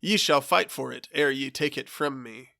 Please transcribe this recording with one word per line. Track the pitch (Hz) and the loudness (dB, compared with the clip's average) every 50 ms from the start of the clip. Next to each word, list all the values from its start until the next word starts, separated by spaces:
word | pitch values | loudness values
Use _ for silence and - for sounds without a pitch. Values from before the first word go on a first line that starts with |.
ye | - 170 208 | 0 2 2
shall | 208 - - 160 143 | 2 4 4 4 4
fight | 139 - - 175 185 - | 4 4 2 2 2 2
for | - - 135 131 | -2 -8 -8 -8
it | 123 123 - - _ | -8 -10 -14 -8 _
ere | 147 147 143 | 2 2 2
ye | 135 135 139 135 | 2 0 -2 -6
take | 131 - 151 151 143 | -4 -2 -2 -2 -2
it | - 127 - | -4 -10 -10
from | - - 151 147 139 135 | -6 -4 -4 -4 -4 -4
me. | 127 117 113 110 127 127 _ | -12 -14 -14 -16 -18 -20 _